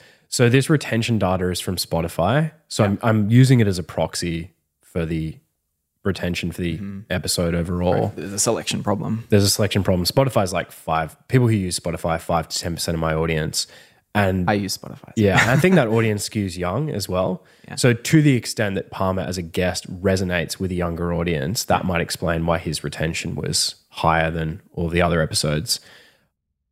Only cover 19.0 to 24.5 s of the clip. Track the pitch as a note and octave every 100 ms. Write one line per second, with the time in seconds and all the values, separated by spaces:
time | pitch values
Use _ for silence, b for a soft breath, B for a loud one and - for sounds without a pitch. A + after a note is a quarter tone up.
19 | F#2+ F#2 D#2+ F2+ E2+ F#2 F2+ F2 - F2+
20 | G2 F#2+ F#2 F2+ D#2+ - F#2+ F2+ F2 E2
21 | F2 E2+ E2+ D#2 C#2 G#2 - F2 F#2 E2+
22 | E2 - E2+ E2 E2 E2 E2+ D2 D2 -
23 | D#2+ D#2+ E2+ - - - - - _ -
24 | E2 D#2+ D#2+ E2 D#2+